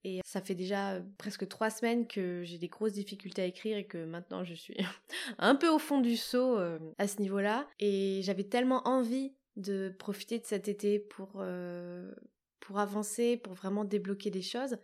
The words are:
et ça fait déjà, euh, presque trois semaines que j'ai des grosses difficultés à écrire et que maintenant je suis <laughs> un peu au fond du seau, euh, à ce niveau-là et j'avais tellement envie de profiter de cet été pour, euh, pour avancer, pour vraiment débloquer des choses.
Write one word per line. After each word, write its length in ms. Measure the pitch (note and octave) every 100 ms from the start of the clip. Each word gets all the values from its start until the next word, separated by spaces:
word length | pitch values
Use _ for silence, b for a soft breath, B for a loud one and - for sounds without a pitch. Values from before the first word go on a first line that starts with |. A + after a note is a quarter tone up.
et 180 | F#3+ F#3
ça 180 | - F#3+
fait 120 | F#3+
déjà, 400 | F#3 F#3 G3+ G3
euh, 80 | F#3 F3+ G3
presque 300 | G#3 - F#3+
trois 240 | - A3
semaines 360 | G#3+ A#3 A#3+ A#3
que 360 | G#3 F3+ F3
j'ai 160 | F3 E3+
des 80 | F3
grosses 260 | - A3
difficultés 480 | G3+ G3+ G3 F#3 F#3+
à 40 | F3+
écrire 300 | F3+ G#3+ G#3
et 120 | G3
que 180 | F3 D#3+
maintenant 380 | E3 F3+ F#3
je 100 | F3
suis 240 | E3+ - -
<laughs> 600 | F3+ - _ - B3+ A3+
un 160 | G3 C#4
peu 120 | E4
au 120 | D#4
fond 220 | D4+ C#4+
du 160 | A#3+ A#3
seau, 400 | - B3 B3+ A#3
euh, 180 | F3 D#3+ D#3+ -
à 80 | G3+
ce 120 | G3+
niveau-là 480 | G3 G3 G3+ A3+ C#4+ -
et 420 | G3+ G3 G3 F#3+
j'avais 240 | F#3 F#3+ G3+
tellement 420 | A#3+ B3+ B3+ -
envie 460 | C4 A#3 B3+ C4+ - _ -
de 340 | G3 G3 F#3+ F#3+
profiter 400 | - G3 - A#3
de 80 | A3+
cet 220 | G3+ G#3
été 320 | G3+ G#3 G#3
pour, 340 | G#3 - G3 G3
euh, 760 | F#3+ F3+ F3+ F3 F3 F3 F#3 - - _ _ _
pour 180 | - G3+
avancer, 600 | G3+ G3+ G#3 - A#3+ A#3+
pour 160 | G#3+
vraiment 300 | F#3 F#3+ G3+
débloquer 460 | G#3 G3+ F#3 G3 G#3
des 140 | F#3
choses. 340 | F3+ A#3+ C4+ A#3